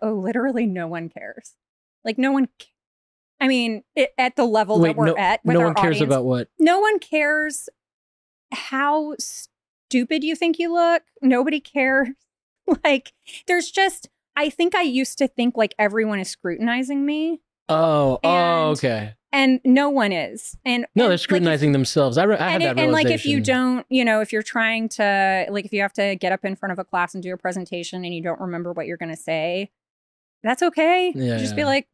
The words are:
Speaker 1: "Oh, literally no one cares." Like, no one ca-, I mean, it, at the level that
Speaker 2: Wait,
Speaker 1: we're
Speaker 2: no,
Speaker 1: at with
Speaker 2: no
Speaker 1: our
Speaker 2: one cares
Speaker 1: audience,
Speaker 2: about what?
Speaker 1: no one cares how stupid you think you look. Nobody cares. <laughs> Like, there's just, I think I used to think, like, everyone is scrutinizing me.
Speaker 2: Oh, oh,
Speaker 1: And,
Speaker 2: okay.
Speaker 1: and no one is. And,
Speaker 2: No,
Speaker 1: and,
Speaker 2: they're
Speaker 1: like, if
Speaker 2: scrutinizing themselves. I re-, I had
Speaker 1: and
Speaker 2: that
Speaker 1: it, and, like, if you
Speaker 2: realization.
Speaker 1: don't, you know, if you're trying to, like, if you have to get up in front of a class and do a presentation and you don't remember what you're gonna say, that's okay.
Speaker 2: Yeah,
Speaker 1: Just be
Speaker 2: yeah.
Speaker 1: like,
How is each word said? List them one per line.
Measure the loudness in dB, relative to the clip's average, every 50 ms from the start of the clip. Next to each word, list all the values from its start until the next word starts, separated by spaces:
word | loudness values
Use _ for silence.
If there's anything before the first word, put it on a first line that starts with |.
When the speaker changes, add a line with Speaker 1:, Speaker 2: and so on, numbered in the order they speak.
Speaker 1:
"Oh, | -4 -4
literally | -4 -2 -4 -2 -2 -2 -2 0 0 0 -2
no | -2 -2 -4 -6
one | -6 -8 -8 -8 -10
cares." | -12 -14 -16 -16 -16 -18 -20 -20 _ _ _ _ _ _ _ _ _ _ -8
Like, | -6 -2 0
no | 0 2
one | 2 2 0 -2 _ -14
ca-, | -20 _ _ _ _ _ _ _ _ _ _ _ _ _ _ _
I | 0 0
mean, | 2 0 0 -2 -4 -6 -10 _ _
it, | 0 0 0 0 -2
at | -2 0 2
the | 0 2
level | 2 2 2 2 2 4 4
that |
Speaker 2:
Wait, | 4 4 4
Speaker 1:
we're | 2 2
Speaker 2:
no, | 2 2
Speaker 1:
at | 2 2 0 0 0 0
with | 2 2
Speaker 2:
no | 4
Speaker 1:
our | 4
Speaker 2:
one | 2 2
cares | 2 2 2 2
Speaker 1:
audience, | 0 2 2
Speaker 2:
about | 2 2 2
what? | 0 0 -2 -2 -6 _ 2
Speaker 1:
no | 4 4 4 4
one | 2 2 2 0
cares | -2 -2 -2 0 0 2 0 0 -2 -4 -6 -10 -12 -14 -18 _ _ _ _ _ _ _ _ _ _ _ _ _ _ _
how | -14 -12 -10 -6 -4 -2 0 0 0 0 -2 -4 -8 -10
stupid | -10 -10 -10 -14 -16 -20 _ _ _ _ _ _ _ _ 0 0 0 0 -2 -2 -2
you | -2 -2
think | 0 0 0 0 0
you | -2 -2
look. | 0 2 2 2 2 0 -2 _ _ _
Nobody | 2 2 4 4 2 0 -2 -4
cares. | -6 -6 -2 0 0 2 2 2 2 0
<laughs> | -4 -10 _ _ _ _ _ _ _ _ _ -2 0 2 2
Like, | 2 2 0 -2 -8 -20 _ _ -20 -20 -12 -2
there's | 0 0 0 0 -2
just, | 0 0 0 0 0 -4 -12 -20 _ _ _ _ _
I | -2 -2 -2
think | 0 0 0 2 2
I | 0
used | 0 0 0 0 -2 -2 0 -2
to | -2
think, | -2 0 0 -2 0 2
like, | 0 0 0 0 -2
everyone | -2 0 0 0 0 0 -2 -4
is | -6 -8
scrutinizing | -10 -8 -6 -6 -4 -2 -2 -2 -2 -2 -4 -4 -2 -2 -2
me. | -2 -2 -2 -2 -4 -4 -6 _ _ _ _ _ -2
Speaker 2:
Oh, | 0 2 2 2 4 4 2 2 2 2
oh, | 2 2
Speaker 1:
And, | 2 4 4 2 2 2 2 0 0
Speaker 2:
okay. | 0 -2 -2 -2 -2 -6 -8 -12 _ _ _
Speaker 1:
and | 0 2 4 4 2 2 4
no | 4 4 4 4 2
one | 2 0 0 0
is. | 0 -2 -4 -6 -10 -12 -14 -16 -16 -8 _
And, | -4 -4 -4 -4 -2 _
Speaker 2:
No, | 2 4
Speaker 1:
and, |
Speaker 2:
they're | 4
Speaker 1:
like, | 2
if | 0
Speaker 2:
scrutinizing | 0 0 0 2 2 2 2 2 2 2
themselves. | 2 2 0 2 2 2 2 2 2 2
I | 2
re-, | 2 2
I | 2 0 0
had | 0 0
Speaker 1:
and | 0 0 0 2
Speaker 2:
that |
Speaker 1:
it, | 2
and, | 2
like, | 2 2 2
if | 2 0 0 0
you | -2 -2
Speaker 2:
realization. | 0 0 0 0 2 2 0 0
Speaker 1:
don't, | -2 -2 0
you | 0 2 2
know, | 2 2 2
if | 0 0 -2
you're | -4
trying | -4 -2 -2 -2 0 0 -2 -2 -4 -6
to, | -2 0 0 2 2 2 2 2 2 0 -2 -2
like, | -4 -6 -6
if | -4
you | -2 -2
have | -2 -2 -2
to | -2 -2 -2 -2
get | -2 -2 -2
up | -2 -2 -2
in | -6 -6
front | -6 -6 -8
of | -6 -8
a | -8
class | -4 -2 -2 -2 -2 -4
and | -10
do | -8 -8
a | -10 -6
presentation | -6 -6 -6 -6 -8 -8 -8 -10 -8 -8 -10 -10 -8
and | -8 -8
you | -6
don't | -6 -6 -6 -6
remember | -6 -8 -8 -6 -8 -8 -8
what | -6 -6
you're | -8 -8 -10
gonna | -10 -12 -12
say, | -10 -6 -6 -4 -2 -2 -2 -4 -4 -6 -8 _ _ _ _ _ _ _ _ _ _ _ _ _ _
that's | -4 -4 -2 0
okay. | 0 0 0 2 2 2 4 2 2 0 -2
Speaker 2:
Yeah, | -2 -2 -2 -2 -2
Speaker 1:
Just | -4 -4 -4
be | -2
Speaker 2:
yeah. | 0 0
Speaker 1:
like, | 0 0 -2 -4